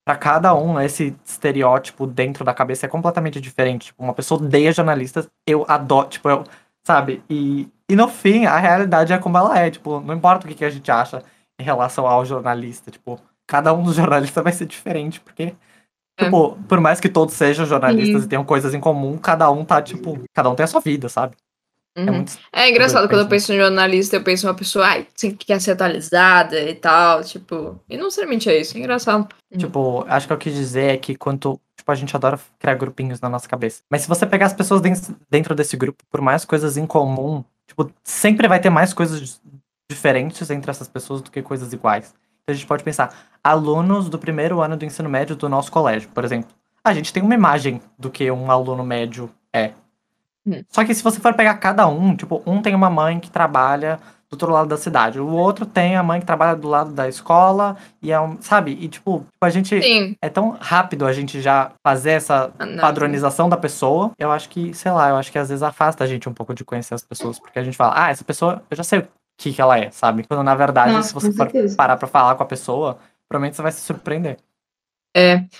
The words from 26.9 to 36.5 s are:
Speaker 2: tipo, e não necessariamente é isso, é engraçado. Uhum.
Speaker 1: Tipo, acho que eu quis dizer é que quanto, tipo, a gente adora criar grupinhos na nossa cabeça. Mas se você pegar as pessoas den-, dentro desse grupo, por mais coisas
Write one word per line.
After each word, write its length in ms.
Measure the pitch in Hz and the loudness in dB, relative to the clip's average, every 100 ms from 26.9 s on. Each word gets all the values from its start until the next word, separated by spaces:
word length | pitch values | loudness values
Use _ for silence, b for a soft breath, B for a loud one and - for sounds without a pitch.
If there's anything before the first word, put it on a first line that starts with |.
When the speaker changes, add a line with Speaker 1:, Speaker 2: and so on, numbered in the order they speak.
| 160 175 160 | 6 6 4
Speaker 2:
tipo, 560 | 160 185 - 165 156 180 - | 0 -12 -12 -10 -10 -14 -14
e 80 | 247 | -10
não 60 | |
necessariamente 440 | 381 381 359 226 220 | -8 -6 -4 -2 2
é 140 | 160 | 2
isso, 160 | 311 226 | 2 -8
é 20 | |
engraçado. 480 | 254 247 247 214 208 - _ | -4 -4 0 0 -2 -10 _
Uhum. 60 | 185 | -6
Speaker 1:
Tipo, 480 | 170 139 131 123 - | -4 -2 -2 -2 0
acho 200 | 135 139 | -2 0
que 60 | |
eu 40 | 151 | -4
quis 160 | 156 | -4
dizer 400 | 143 135 123 139 | -6 -4 0 0
é 40 | 131 | 0
que 180 | - 131 | -4 -8
quanto, 440 | - 139 139 131 _ _ | -6 -4 -4 -6 _ _
tipo, 160 | - | -4
a 40 | 139 | -4
gente 200 | 139 139 | -4 -2
adora 240 | 131 135 - _ | 0 -2 -8 _
criar 160 | 143 127 | -4 -2
grupinhos 440 | 131 135 131 123 | -4 -6 -8 -6
na 100 | 123 | -6
nossa 180 | 123 - | -8 -8
cabeça. 320 | 127 113 - - | -6 -6 -8 -6
Mas 140 | 147 | -4
se 40 | 147 | 0
você 200 | 175 196 | 2 4
pegar 180 | 190 196 | 4 2
as 80 | |
pessoas 260 | 190 190 196 | 2 2 2
den-, 120 | 175 185 - - _ | 2 0 -4 -16 _
dentro 280 | 147 160 151 | 0 2 -2
desse 200 | 147 131 | -2 -2
grupo, 280 | 131 - _ | -4 -6 _
por 100 | 143 | -2
mais 240 | 131 143 | 0 0
coisas 320 | - | 0